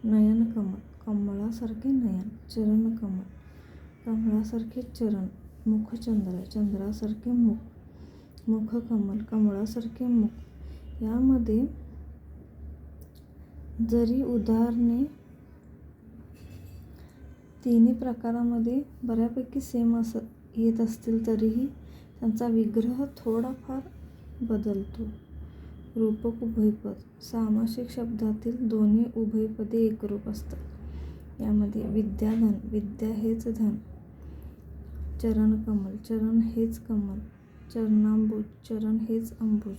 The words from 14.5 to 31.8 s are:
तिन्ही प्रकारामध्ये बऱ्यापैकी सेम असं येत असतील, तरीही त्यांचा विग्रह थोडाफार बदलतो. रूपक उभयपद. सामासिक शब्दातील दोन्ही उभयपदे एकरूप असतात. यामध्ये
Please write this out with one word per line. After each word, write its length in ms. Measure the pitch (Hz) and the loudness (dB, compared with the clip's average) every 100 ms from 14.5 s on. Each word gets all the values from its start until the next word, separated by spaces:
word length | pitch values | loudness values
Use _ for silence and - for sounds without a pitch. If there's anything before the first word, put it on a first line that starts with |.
| 226 233 233 233 233 285 - - - - - - - - - - - - - - - - - - - - - - - - - | 4 4 4 2 2 0 -4 -20 -20 -20 -20 -20 -20 -20 -20 -20 -20 -20 -20 -18 -18 -16 -18 -18 -20 -20 -20 -20 -20 -20 -6
तिन्ही 300 | 247 233 233 | 4 8 8
प्रकारामध्ये 880 | 262 254 233 233 233 240 233 226 262 285 - | 6 -2 -4 -2 0 0 2 2 0 -4 -8
बऱ्यापैकी 580 | 240 226 233 247 254 285 | -2 0 0 -2 -4 -6
सेम 360 | - 240 233 233 | -4 2 4 4
असं 220 | 226 226 - - - 226 | 0 -4 -8 -18 -10 2
येत 220 | 226 226 | 2 4
असतील, 460 | 220 - - 226 226 | 0 -2 0 0 2
तरीही 400 | 220 220 226 277 - - - - - | 2 2 2 -2 -6 -18 -20 -20 -2
त्यांचा 260 | 233 220 240 | 0 0 2
विग्रह 580 | 226 214 226 233 247 277 - | 4 4 2 2 0 -4 -4
थोडाफार 640 | 233 226 254 262 - 262 - - - - - - | -2 0 -2 -6 -8 -8 -8 -16 -18 -18 -18 -10
बदलतो. 580 | 233 214 214 196 196 - 214 - - - - - - - - 226 | -2 -2 0 -2 -4 -8 -10 -10 -16 -16 -14 -16 -18 -18 -10 0
रूपक 460 | 220 214 233 226 | 0 2 -2 -4
उभयपद. 500 | 233 226 214 214 202 196 - - | -2 2 2 2 -6 -10 -14 -20
सामासिक 680 | - 233 220 214 226 - 240 | -8 -4 2 2 2 -2 -6
शब्दातील 800 | - 233 220 220 214 233 247 233 | -6 -6 -2 -2 -2 -4 -2 0
दोन्ही 360 | 220 214 214 240 226 | 4 6 6 4 0
उभयपदे 640 | 214 220 220 220 214 226 | 0 0 -2 -4 -2 2
एकरूप 500 | 220 220 202 202 220 | 2 0 -4 -6 -6
असतात. 280 | 208 - - - - - - - - - - | -8 -8 -10 -12 -12 -12 -10 -12 -12 -16 -6
यामध्ये 420 | 220 208 202 220 | 2 2 2 0